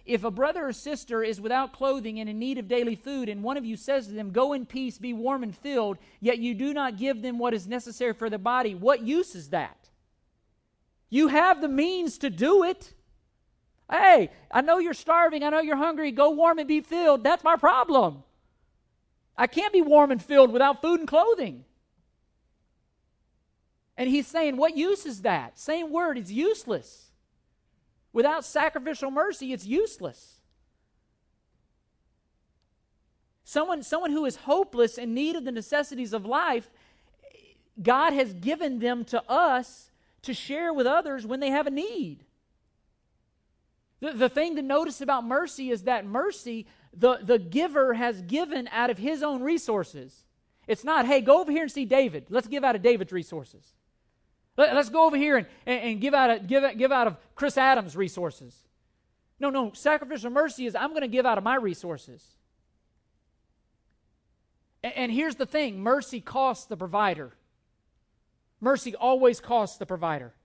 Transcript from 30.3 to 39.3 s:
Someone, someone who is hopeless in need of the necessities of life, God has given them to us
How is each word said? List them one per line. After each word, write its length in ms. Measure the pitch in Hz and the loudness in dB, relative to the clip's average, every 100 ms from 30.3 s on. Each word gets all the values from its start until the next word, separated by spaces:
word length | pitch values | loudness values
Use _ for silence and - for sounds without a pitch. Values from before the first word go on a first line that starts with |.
| _ _ _ _ _ _ _ _ _ _ _ _ _ _ _ _ _ _ _ _ _ _ _ _ _ _ _ _ _ _ _ | _ _ _ _ _ _ _ _ _ _ _ _ _ _ _ _ _ _ _ _ _ _ _ _ _ _ _ _ _ _ _
Someone, 400 | - 294 339 330 | -6 -4 -2 -4
someone 260 | 233 311 349 | -4 -4 -2
who 160 | 294 285 | -2 -4
is 120 | - | -4
hopeless 600 | - 339 381 240 226 240 | -2 0 0 0 0 0
in 160 | 240 | -6
need 220 | 233 302 330 | -4 -2 -4
of 100 | 254 | -6
the 60 | |
necessities 600 | 226 202 294 285 254 233 | -10 -4 -4 -2 -6 -6
of 120 | 214 196 | -6 -4
life, 460 | 277 349 240 - _ _ _ _ _ - _ _ _ _ - | -2 0 -2 -6 _ _ _ _ _ -20 _ _ _ _ -4
God 340 | 202 254 320 | 2 4 2
has 200 | 277 254 | 2 -2
given 460 | 180 196 311 320 247 | -2 -6 -4 -4 -2
them 260 | 240 247 226 | -4 -4 -4
to 160 | 233 | -6
us 600 | - | -2